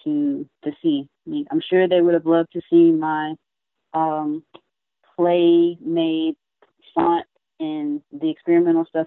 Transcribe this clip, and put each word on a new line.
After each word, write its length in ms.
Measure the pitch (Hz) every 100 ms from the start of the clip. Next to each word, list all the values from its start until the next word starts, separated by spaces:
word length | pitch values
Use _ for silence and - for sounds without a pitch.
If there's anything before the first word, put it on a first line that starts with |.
to, 440 | 151 147 143 139 147 _
to 80 | - 147
see. 240 | 165 143 139 _ -
I 40 |
mean, 160 | 147 147
I'm 100 | 160
sure 260 | - 185 185
they 140 | 180
would 140 | 175
have 120 | 170 160
loved 260 | 165 165
to 80 | 175 -
see 200 | 170 165
my, 460 | 160 156 156 156 160 _ _ _ _ _
um, 500 | 160 160 156 151 151 - - _ _ _ _ _ -
clay-made 1200 | 175 175 170 170 170 170 160 170 160 160 160 151 _ _ _ _ _
font 320 | - - - - _ _ _
and 420 | 160 156 147 147 -
the 200 | 143 160
experimental 560 | 156 - 170 175 165 165
stuff 200 | 160